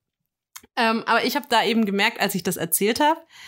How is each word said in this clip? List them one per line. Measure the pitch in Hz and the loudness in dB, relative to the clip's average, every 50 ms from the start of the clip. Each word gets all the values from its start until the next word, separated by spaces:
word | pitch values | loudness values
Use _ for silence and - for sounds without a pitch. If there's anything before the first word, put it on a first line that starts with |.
| _ _ _ _ _ _ _ _ _ _ _ - - _ _ | _ _ _ _ _ _ _ _ _ _ _ -20 -20 _ _
Ähm, | - 233 226 226 226 - | -2 0 0 0 0 0
aber | - 226 226 - | 0 0 2 0
ich | 254 254 | 0 -2
hab | 285 - - | -4 -2 0
da | 233 226 185 | 2 2 2
eben | - 226 226 220 | 2 2 2 2
gemerkt, | 196 196 196 202 226 - - | 0 0 2 0 0 0 0
als | - 196 - | -4 -4 -4
ich | 185 - | -4 -4
das | 196 170 | -4 -4
erzählt | - 160 170 - - 196 208 247 - | -4 -4 -4 -2 0 0 0 2 2
hab, | 302 294 320 320 - _ - - - | 2 2 2 0 -4 _ -20 -20 -20